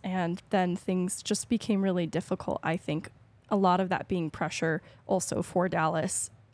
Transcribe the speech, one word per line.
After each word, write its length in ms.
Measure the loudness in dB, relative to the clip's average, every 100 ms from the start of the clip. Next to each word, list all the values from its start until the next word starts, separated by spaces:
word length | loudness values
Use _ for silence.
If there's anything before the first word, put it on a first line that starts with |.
and 380 | -2 0 0 -2 0
then 260 | 2 2 0
things 460 | 0 0 0 -2
just 260 | -2 -2 0
became 340 | -2 2 2
really 240 | 2 2 0
difficult. 540 | -2 -2 -4 -2 -2
I 140 | -2 -2
think 320 | -2 -4 -6 -16 -20 -20 -2
a 80 | 2
lot 240 | 4 4
of 80 | 2
that 180 | -2 -2
being 220 | -2 -2
pressure 520 | -4 -4 -2 -2 -2 -6 -18 -2
also 360 | 0 0 -2
for 260 | -2 0 0
Dallas 640 | 2 0 0 -2 -4 -6 -10 -20